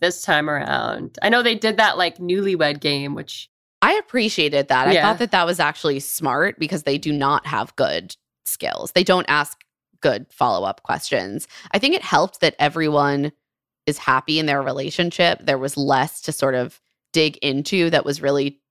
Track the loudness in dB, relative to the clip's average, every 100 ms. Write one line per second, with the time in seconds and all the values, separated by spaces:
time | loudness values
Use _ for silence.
0 | -2 -2 0 0 0 -2 -2 -2 -2 -6
1 | -10 -2 2 2 2 0 0 4 2 2
2 | -2 -2 -2 0 0 0 0 0 -2 -2
3 | -4 -8 -10 -16 -18 _ _ _ 2 2
4 | 0 0 0 0 0 0 2 2 4 4
5 | 2 0 0 0 0 0 -2 0 -2 -2
6 | -4 -4 -2 0 0 -2 -4 -4 -2 -2
7 | -2 -2 0 0 -2 -6 -4 -2 -2 -2
8 | -8 -16 _ _ -10 -6 -6 -6 -2 0
9 | 2 2 2 0 0 -8 _ _ _ _
10 | 0 0 -4 -2 0 2 -2 -4 -4 -4
11 | -2 -4 -4 -8 -12 -18 -4 0 0 0
12 | 2 2 2 2 0 2 0 0 0 2
13 | 2 2 -2 -6 _ _ _ _ -6 -2
14 | 2 2 2 0 0 0 -2 -4 -4 -2
15 | -2 2 2 2 0 -2 -2 -2 2 2
16 | 0 -4 -10 -2 0 0 -4 -8 _ _
17 | _ 0 0 0 -2 -2 -2 0 2 2
18 | 0 -2 0 0 0 -6 _